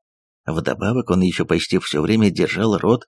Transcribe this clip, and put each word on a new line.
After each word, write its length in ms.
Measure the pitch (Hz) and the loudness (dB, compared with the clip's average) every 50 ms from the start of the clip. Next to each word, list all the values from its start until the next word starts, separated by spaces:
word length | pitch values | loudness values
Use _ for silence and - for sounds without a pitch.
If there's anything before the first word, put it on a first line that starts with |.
| _ _ _ _ _ _ _ _ _ | _ _ _ _ _ _ _ _ _
Вдобавок 640 | - 78 80 - - - - 101 101 117 127 117 - | -6 -4 -4 -2 -2 -4 -2 -2 -2 0 -2 0 0
он 120 | 87 92 | 0 2
ещё 240 | 92 92 82 - 87 | 2 2 0 -2 -2
почти 340 | - 80 80 - - - 92 | 0 0 0 0 0 -2 -2
всё 220 | - - - 76 | -2 -2 -2 -2
время 280 | 78 85 107 110 110 101 | 0 2 2 2 2 2
держал 480 | 85 82 90 78 - 87 104 113 104 85 | 2 2 0 0 0 -2 0 0 0 0
рот 300 | - 92 117 127 - | 2 2 2 0 0